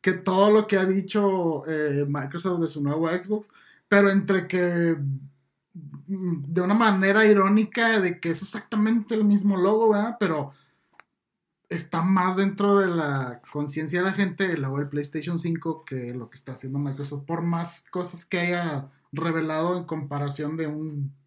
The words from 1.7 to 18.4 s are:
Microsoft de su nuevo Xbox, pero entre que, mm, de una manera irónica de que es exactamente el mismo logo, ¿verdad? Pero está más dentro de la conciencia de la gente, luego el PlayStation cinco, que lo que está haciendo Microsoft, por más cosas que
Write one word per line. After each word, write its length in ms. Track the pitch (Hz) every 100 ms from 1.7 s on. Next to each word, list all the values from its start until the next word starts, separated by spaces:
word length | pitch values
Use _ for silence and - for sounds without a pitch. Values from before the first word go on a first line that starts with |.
| 156 151 143 143
Microsoft 520 | 143 135 170 185 175
de 80 | 165
su 140 | 147
nuevo 260 | 143 151 165
Xbox, 400 | 180 185 214 208 _ - _ _
pero 220 | 202 202
entre 360 | 196 - 190 180
que, 500 | 185 175 175 170 160 139 135 139 _ _ _ _ 175 143 143 139
mm, 380 | 190 185 160 139
de 80 | 165
una 140 | 180
manera 500 | 214 226 190 196 202 220
irónica 760 | 208 190 208 214 - 226 220
de 200 | 185 175
que 100 | 170
es 120 | 160
exactamente 720 | 196 220 - 214 214 233 208
el 100 | 220
mismo 320 | 214 202 196 190
logo, 340 | 180 220 226
¿verdad? 260 | 208 220 233
Pero 320 | 190 156 139 - _ _ _ _ - _ _ _ _ _ _
está 320 | 170 - 165
más 340 | 175 190 185 185
dentro 420 | 196 196 202 202
de 80 | 190
la 520 | 170 147 139 127 120 -
conciencia 480 | 143 147 143 160 175
de 60 | 185
la 60 |
gente, 420 | 196 190 - 190 165
luego 220 | 135 135
el 100 | 143
PlayStation 500 | 143 143 160 151 170
cinco, 460 | 170 165 165 156
que 300 | - 131 120
lo 160 | 123 113
que 60 | -
está 140 | -
haciendo 260 | 127 135 135
Microsoft, 460 | 143 135 143 143 -
por 160 | 165
más 420 | 170 170 170 - -
cosas 340 | 180 180 -
que 140 | - 180